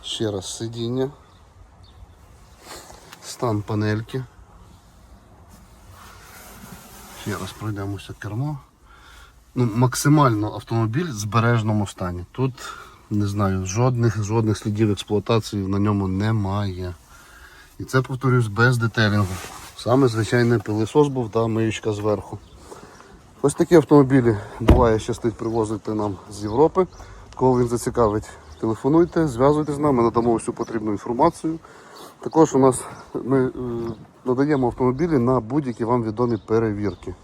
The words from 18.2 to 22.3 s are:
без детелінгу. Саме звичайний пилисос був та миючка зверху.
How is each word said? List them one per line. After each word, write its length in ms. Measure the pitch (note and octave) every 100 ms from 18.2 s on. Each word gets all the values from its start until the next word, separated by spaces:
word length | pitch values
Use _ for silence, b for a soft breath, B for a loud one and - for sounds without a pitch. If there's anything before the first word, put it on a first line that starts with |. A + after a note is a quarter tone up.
| C3+ B2+ A2+
без 320 | G2+ A#2+ B2
детелінгу. 560 | A2+ - A2 G#2 F#2+ F#2 B B B -
Саме 320 | - B2+ C3+
звичайний 500 | A2 G#2+ B2 A#2+ A#2
пилисос 500 | G#2 G#2+ A2 D3+ D3
був 220 | C3 A2+
та 160 | A2+ A2+
миючка 460 | A2 A2+ G#2 A2+
зверху. 460 | G#2 G#2+ G2+ -